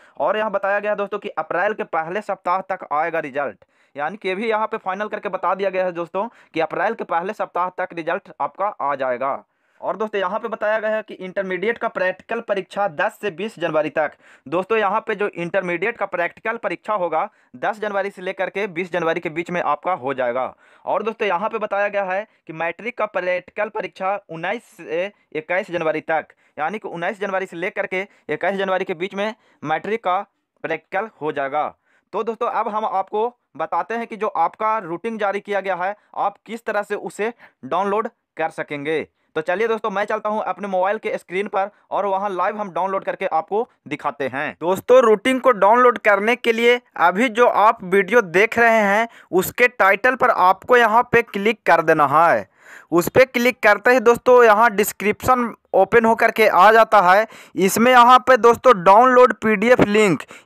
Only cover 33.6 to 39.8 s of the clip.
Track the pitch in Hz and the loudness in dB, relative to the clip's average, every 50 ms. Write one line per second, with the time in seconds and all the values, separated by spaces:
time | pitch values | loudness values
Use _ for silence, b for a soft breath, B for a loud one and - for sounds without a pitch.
33.6 | 160 156 - 170 180 - 226 233 233 226 233 202 202 214 - - 165 170 - - | -8 -4 -4 -4 -4 -4 -6 -8 -8 -8 -8 -6 -6 -4 -2 -2 -2 -2 -2 -2
34.6 | 220 220 220 220 202 160 170 170 - 226 226 214 208 196 196 202 190 - 202 196 | -2 -2 -2 -2 -4 -6 -10 -8 -8 -8 -6 -4 -4 -4 -4 -4 -6 -6 -6 -4
35.6 | 190 196 185 170 180 190 208 _ _ _ - - 156 202 202 _ _ - 214 226 | -4 -4 -4 -4 -4 -6 -6 _ _ _ -8 -4 -4 -4 -4 _ _ -14 -14 -12
36.6 | - - 214 208 208 - 208 196 - 202 - - 202 226 240 b b b b b | -8 -6 -4 -4 -4 -4 -6 -8 -8 -10 -8 -6 -6 -6 -6 b b b b b
37.6 | - 131 151 175 196 202 196 214 226 233 _ _ _ _ _ - 160 160 156 - | -10 -6 -4 -2 -2 -2 -2 -2 -4 -6 _ _ _ _ _ -6 -6 -6 -6 -8
38.6 | 156 - 147 147 143 147 160 151 107 - _ _ _ _ - 156 160 - 175 185 | -10 -10 -10 -8 -6 -4 -4 -4 -4 -8 _ _ _ _ -8 -8 -4 -4 -2 -2
39.6 | 226 226 226 220 | 0 -2 -2 -2